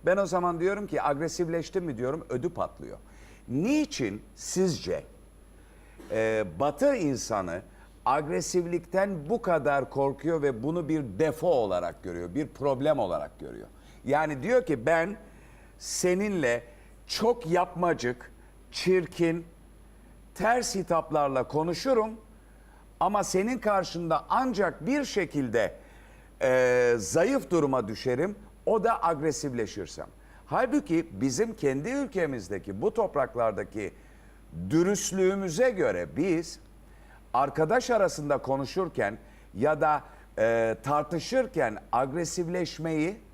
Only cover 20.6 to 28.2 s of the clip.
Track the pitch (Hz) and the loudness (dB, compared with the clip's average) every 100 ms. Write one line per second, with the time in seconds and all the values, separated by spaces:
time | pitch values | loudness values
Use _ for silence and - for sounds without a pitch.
20.6 | 233 196 180 170 151 151 143 135 117 147 | 0 -4 0 0 2 2 2 0 0 -2
21.6 | 165 165 269 247 220 226 - - - - | -2 -2 2 2 2 -4 -18 -20 -20 -20
22.6 | - - - - 175 208 185 180 208 254 | -20 -20 -20 -2 0 2 0 0 0 0
23.6 | 214 196 175 170 165 156 - 202 262 202 | 2 2 0 -4 0 -2 2 0 2 0
24.6 | 185 - 156 294 262 202 170 147 127 113 | 0 0 -2 -2 0 -2 -2 -2 0 2
25.6 | 98 - - - - - - - 131 127 | 0 -2 -20 -20 -20 -20 -20 -2 2 4
26.6 | 127 123 123 120 92 117 196 277 - 170 | 6 6 4 4 2 2 4 2 2 2
27.6 | 143 131 104 107 131 123 | 2 0 -2 -4 -2 0